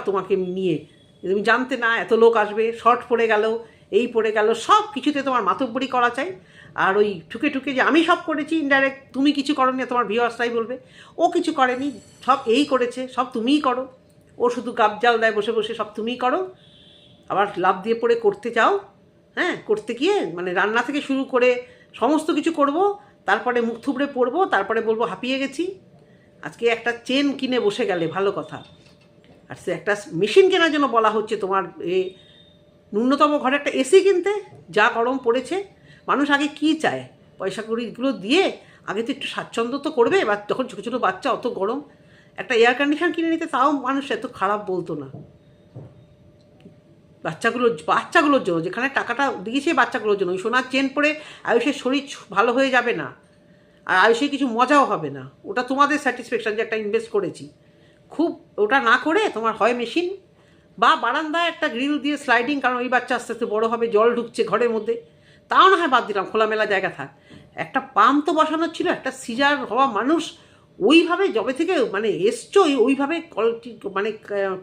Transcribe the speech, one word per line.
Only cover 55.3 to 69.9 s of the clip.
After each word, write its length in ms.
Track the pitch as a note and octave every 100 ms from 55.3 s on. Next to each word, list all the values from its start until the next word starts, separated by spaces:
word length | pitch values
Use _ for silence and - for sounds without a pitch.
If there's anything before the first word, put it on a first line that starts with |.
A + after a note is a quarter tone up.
| _
ওটা 200 | - A3
তোমাদের 360 | B3 C4+ C#4+ D4
স্যাটিসফ্যাকশন 560 | C4+ B3 A3+ A#3 A#3 G#3+
যে 60 |
একটা 140 | A3 A3
ইনভেস্ট 340 | G#3 A3 A3+
করেছি। 400 | G#3 F3 - C#3 - _ _ _ _ _
খুব 360 | - E4 - - -
ওটা 240 | G#3 C4+
না 160 | A#3 B3
করে 320 | D4 F4+ G#4
তোমার 220 | A3 A3+ G#3
হয় 180 | G#3+
মেশিন 440 | B3 A#3 D#4+ F4+ G4 _ _ _ _ _ -
বা 160 | A#3+ D4+
বারান্দায় 520 | A#3 C4+ D#4 D#4+ E4+
একটা 200 | E4 D4+
গ্রিল 320 | A#3 C#4 D4
দিয়ে 180 | B3+ D4
স্লাইডিং, 420 | C#4+ A#3 - F#3+
কারণ 180 | B3+ B3
ওই 120 | B3
বাচ্চা 260 | B3 B3 B3
আস্তে 180 | A3+
আস্তে 120 | A3+ A3
বড়ো 220 | G#3 A3+
হবে, 200 | A#3 A3+
জল 280 | G3+ A3+ A#3+
ঢুকছে 280 | A3+ -
ঘরের 260 | G3+ G3+ A#3+
মধ্যে, 320 | A3 G#3 A#3 - _ _ - _
তাও 200 | B3 F4+
না 60 | F#4
হয় 120 | E4+
বাদ 200 | B3+ G3
দিলাম, 180 | G3+ F#3
খোলামেলা 400 | A3 A3 A3 G#3+
জায়গা 240 | G3 F#3
থাক। 200 | D#3+ C#3 - _ - - -
একটা 240 | E3 F3
পাম্প 460 | E3+ - A3 C#4+ D4
তো 80 |
বসানোর 360 | D#4 D#4 D#4 E4
ছিল, 140 | E4 E4+
একটা 240 | C#4+ B3+
সিজার 540 | C4 - A3+ C#4 C#4+ A#3+
হওয়া 200 | A3
মানুষ 480 | C4+